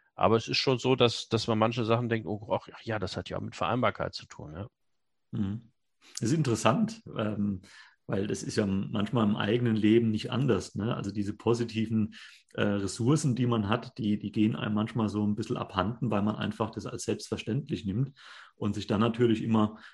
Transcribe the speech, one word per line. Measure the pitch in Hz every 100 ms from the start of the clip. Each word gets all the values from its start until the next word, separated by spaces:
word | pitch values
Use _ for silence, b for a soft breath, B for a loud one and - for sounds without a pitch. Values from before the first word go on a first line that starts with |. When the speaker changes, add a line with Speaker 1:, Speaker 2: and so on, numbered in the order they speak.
| _
Speaker 1:
Aber | - 98 110
es | -
ist | -
schon | - 123
so, | 127
dass, | 131 120 - -
dass | 117 -
man | 110
manche | 110 117
Sachen | 110 117 120
denkt, | 113 95
„Oh, | 104 120
ach, | 95 - -
ja, | - 107
das | 92 -
hat | -
ja | 90
auch |
mit | 107 -
Vereinbarkeit | 85 120 113 - -
zu | - -
tun“, | - 76
ja. | 78 101 _ _ _ _ _ _
Speaker 2:
Mhm. | 117 98 110 - _ _ _ B -
Das | -
ist | 160
interessant, | 127 110 110 180 214 - - -
ähm, | 107 104 101 95 B B B B -
weil | 101 104
das | -
ist | - -
ja | 104
manchmal | 95 - 110 107 123 104
im | 107
eigenen | 104 120 120 110
Leben | 104 113 113
nicht | 107 123
anders, | 120 139 95 - -
ne? | 110 -
Also | 98
diese | 104 101 95
positiven, | 110 117 120 110 110 110 104 B B B B
äh, | -
Ressourcen, | 104 101 98 - 117 156 147
die | 117 127
man | 117 98
hat, | 117 - -
die, | 110 104
die | 101
gehen | 110 107 -
einem | 107
manchmal | 104 110 117 107
so | 104 104
ein |
bisschen | 104 110 -
abhanden, | 104 95 92 127 117
weil | 104
man | 104 107
einfach | 104 - 110
das | - 127
als | 117
selbstverständlich | - 107 - 107 - 127 151 -
nimmt | 98 113 139 B B B B
und | - 104
sich | 101 95
dann | 104
natürlich | 113 117 120 110
immer | 113 110 107 B B